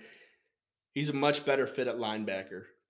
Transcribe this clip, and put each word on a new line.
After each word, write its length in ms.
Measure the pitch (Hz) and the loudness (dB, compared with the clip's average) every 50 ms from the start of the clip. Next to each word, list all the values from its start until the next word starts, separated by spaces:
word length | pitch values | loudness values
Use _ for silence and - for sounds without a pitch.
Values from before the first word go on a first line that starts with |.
| - - - - - _ _ _ _ _ _ _ _ _ _ _ _ _ _ | -18 -20 -20 -20 -20 _ _ _ _ _ _ _ _ _ _ _ _ _ _
He's 160 | 143 147 147 | -4 -2 -2
a 40 | 139 | 0
much 300 | 139 143 147 143 147 - | 2 4 4 4 2 2
better 220 | 147 139 135 127 | 2 4 4 2
fit 220 | 113 - 135 127 123 | 0 0 -2 -2 -2
at 80 | 113 | -2
linebacker 640 | 120 113 107 107 110 107 101 95 95 95 - 95 92 104 - _ _ _ | -2 -2 -2 -2 -2 -2 -4 -4 -4 -6 -8 -12 -14 -14 -16 _ _ _